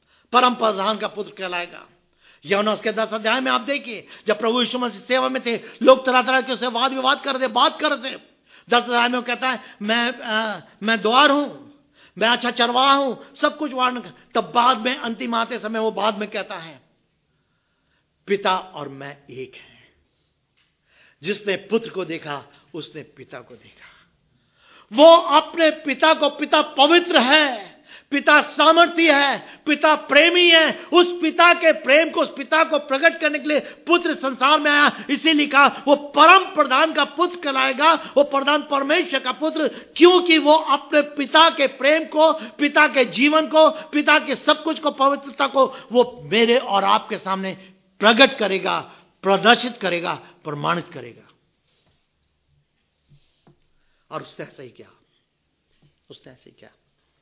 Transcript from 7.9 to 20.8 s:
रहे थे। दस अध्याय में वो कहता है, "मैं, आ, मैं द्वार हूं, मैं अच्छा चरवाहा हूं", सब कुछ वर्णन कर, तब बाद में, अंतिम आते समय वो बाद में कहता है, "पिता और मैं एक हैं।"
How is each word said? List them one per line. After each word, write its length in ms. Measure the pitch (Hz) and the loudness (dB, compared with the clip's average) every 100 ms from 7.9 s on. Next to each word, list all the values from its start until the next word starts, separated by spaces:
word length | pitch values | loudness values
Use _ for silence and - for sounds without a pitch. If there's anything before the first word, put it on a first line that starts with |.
रहे 220 | 269 262 | -4 -8
थे। 180 | - _ _ _ _ - | -14 _ _ _ _ -2
दस 120 | 240 | -2
अध्याय 260 | 233 240 240 | 0 -2 0
में 100 | 247 | -2
वो 40 | |
कहता 260 | 240 240 262 | -6 -6 -6
है, 120 | 226 - - | -6 -12 -12
"मैं, 400 | 208 233 240 254 | -4 -2 -2 -8
आ, 380 | 247 214 220 180 - - | -6 -6 -6 -10 -16 -8
मैं 200 | 208 226 | -4 -2
द्वार 280 | 208 254 294 | 0 2 4
हूं, 500 | 285 269 156 - _ _ _ _ 185 | 2 -2 -10 -20 _ _ _ _ -4
मैं 100 | 220 | -2
अच्छा 220 | 240 240 | 0 -4
चरवाहा 420 | 240 233 247 277 | -2 -2 2 2
हूं", 420 | 277 277 214 - | 2 -2 -8 -14
सब 240 | - 294 294 | -4 -4 -4
कुछ 140 | 294 | -8
वर्णन 280 | 254 254 247 | -4 -4 -4
कर, 120 | 185 - _ | -14 -20 _
तब 180 | 233 175 | -6 -2
बाद 240 | 240 240 247 | 0 0 0
में, 180 | 247 285 | -4 -6
अंतिम 380 | 233 226 247 | -10 -8 -6
आते 240 | 233 226 208 | -6 -6 -8
समय 200 | 214 226 | -8 -4
वो 120 | 220 | -4
बाद 280 | 190 214 202 | -2 -4 -4
में 120 | 208 | -8
कहता 240 | 214 190 | -10 -12
है, 280 | 185 160 135 _ _ _ _ _ _ _ _ _ _ _ _ _ _ - | -14 -16 -20 _ _ _ _ _ _ _ _ _ _ _ _ _ _ -6
"पिता 300 | 196 202 185 | -2 -2 -4
और 300 | - 151 139 | -6 -16 -14
मैं 300 | 135 143 139 - | -14 -18 -18 -20
एक 240 | 120 127 | -16 -16
हैं।" 380 | - - _ _ _ _ _ _ _ _ _ _ _ | -18 -20 _ _ _ _ _ _ _ _ _ _ _